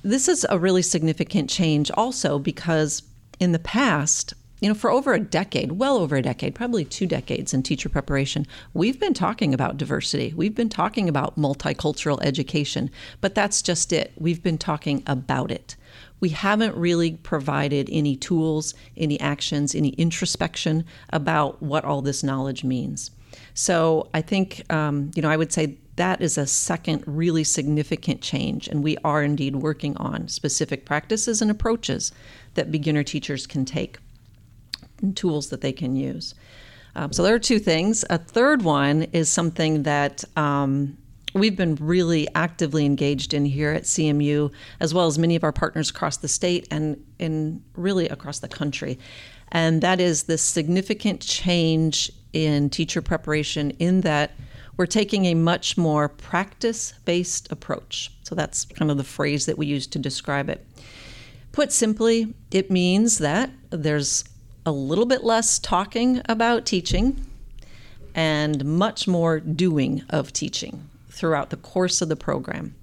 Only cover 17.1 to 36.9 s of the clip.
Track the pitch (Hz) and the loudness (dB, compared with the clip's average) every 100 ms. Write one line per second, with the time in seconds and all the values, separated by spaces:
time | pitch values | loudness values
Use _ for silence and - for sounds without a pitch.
17.1 | 160 - 160 139 143 143 143 135 160 147 | -2 -4 -2 0 0 0 0 0 0 0
18.1 | 135 - 170 160 156 151 - - - 156 | 0 0 0 2 0 -4 -10 -20 -4 -2
19.1 | 147 143 147 - 147 143 - 143 - 165 | 0 -2 -2 -2 -2 0 0 0 2 0
20.1 | 165 185 - 165 - 170 156 165 - - | 0 -4 -2 -4 -2 0 0 -2 -12 -6
21.1 | 160 147 160 143 - 151 151 143 143 143 | -2 0 2 0 -2 -2 -2 0 -2 -2
22.1 | 135 139 135 135 135 131 127 139 143 - | -2 -2 -2 -2 -2 -2 -2 -4 -6 -10
23.1 | - - - - - - 170 160 160 - | -16 -20 -20 -14 -4 2 4 4 2 0
24.1 | 156 160 196 190 - - 156 151 143 143 | -4 0 0 0 -4 -4 0 0 0 -2
25.1 | 165 151 156 156 - 156 - - - 180 | 0 2 2 2 0 -2 -4 -10 -2 0
26.1 | 185 165 - 139 - - 170 165 156 - | 2 0 0 0 0 0 -2 -2 -4 -2
27.1 | 147 170 160 - - 139 151 147 156 - | 0 2 2 0 0 0 0 0 -2 -2
28.1 | 139 - 151 - - - 147 151 151 151 | -4 -4 -2 -2 -4 -4 -2 0 0 0
29.1 | 151 147 147 135 135 151 151 147 - - | 2 2 0 -2 -2 -2 -2 -4 -4 -4
30.1 | - - - 147 - 151 139 - 147 - | -4 -6 -4 -2 -2 -2 -4 -4 -4 -2
31.1 | 214 240 220 214 208 226 233 - - - | -2 0 0 0 2 0 -2 -2 -4 -4
32.1 | - - - - - 160 156 151 151 143 | -10 -20 -20 -6 -4 -2 -2 0 0 0
33.1 | 147 - 135 - 139 131 - - - - | -4 -6 -8 -4 -4 -2 -4 -6 -10 -20
34.1 | - - - - - - - - - 196 | -20 -20 -20 -20 -20 -16 -16 -16 -4 -2
35.1 | 190 180 151 139 139 135 131 135 131 135 | 0 0 0 -4 -4 -4 -2 -2 -2 -2
36.1 | 156 - - - - - - - | -6 -10 -14 -20 -20 -20 -20 -14